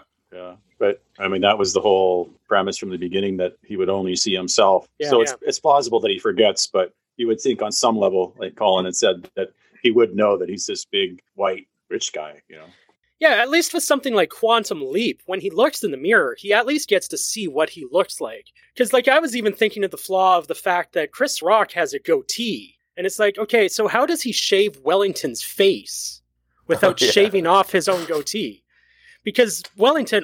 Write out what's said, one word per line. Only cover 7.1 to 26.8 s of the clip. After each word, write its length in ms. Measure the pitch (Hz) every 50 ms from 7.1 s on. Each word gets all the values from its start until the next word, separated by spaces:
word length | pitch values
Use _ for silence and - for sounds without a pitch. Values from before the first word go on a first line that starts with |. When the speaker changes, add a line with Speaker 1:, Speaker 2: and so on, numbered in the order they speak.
| _ -
Speaker 1:
you 80 | 120
would 140 | 117 110 113
think 200 | - 135 117 -
on 100 | 110 107
some 280 | 104 - - 120 113 107
level, 360 | 98 95 92 92 92 92 - -
like 180 | 101 92 -
Colin 300 | - 107 101 95 92 92
had 100 | 92 87
said, 340 | - 113 101 92 90 85 - _
that 140 | 101 95 - _ _ _ _ _ _
he 80 | - 120
would 260 | 107 120 117 101 90
know 220 | 101 107 104 101 90
that 100 | 90 85
he's 160 | 98 95 -
this 200 | - 101 - -
big, 340 | - - 98 98 90 90 - _ _ _
white, 340 | 196 - - 95 101 95 _ _ _ _ _
rich 240 | - 110 - - -
guy, 260 | 80 76 76 76 73 _ _
you 80 | 82
know? 80 | 78 78 82 _ _ _ _ _ _ _ _ _ _
Speaker 2:
Yeah, 220 | 311 311 247 208
at 80 | 233 269
least 240 | 294 339 330 - -
with 80 | 349
something 320 | - - 294 269 - 269 226
like 160 | 202 165 -
Quantum 500 | - - - 220 233 226 220 - 202 156
Leap, 420 | 139 131 143 196 240 202 - - _
when 140 | - 185 190
he 100 | 175 190
looks 320 | 160 165 247 311 - -
in 80 | - 185
the 60 | 139
mirror, 400 | 131 143 185 226 208 156 127 113 -
he 140 | - 202
at 140 | 202 220 247
least 220 | 254 294 302 - -
gets 200 | 202 185 - -
to 100 | - -
see 300 | - - - 220 202 165
what 220 | 131 147 156 156
he 140 | - 170 147 123
looks 300 | 143 180 196 - - -
like. 260 | 156 113 113 107 - - _ _ _ _ _
'Cause, 160 | - 247 214
like, 160 | - 247 247 269
I 100 | 262 311
was 160 | 339 277 226
even 180 | 247 208 214
thinking 300 | 202 - 226 214 - 214
of 80 | 196 185
the 60 | 165
flaw 420 | - - - 190 185 190 185 185 175
of 80 | 160
the 80 | - 156
fact 380 | - - 196 180 175 165 -
that 180 | _ 175 151 143
Chris 320 | - - 269 285 - -
Rock 300 | 156 175 214 220 196 -
has 200 | - 175 165 131
a 60 | 135 139
goatee. 800 | - - 165 139 - - - - 240 226 180 110 101 - _ _ _ _ _
And 120 | - 180 190
it's 100 | - -
like, 180 | 214 202 202
okay, 300 | 208 220 208 - 233 202
so 220 | 180 - - 220 190
how 180 | - 233 277
does 160 | 320 339 -
he 80 | - 247
shave 480 | 202 - - - 202 190 208 208 202 - 131
Wellington's 580 | 147 175 196 202 196 - - - 139 113 -
face 800 | - - - - 196 196 170 104 - - - - - - - - _ _ _ _ _ _ _ _ _ -
without 300 | 160 -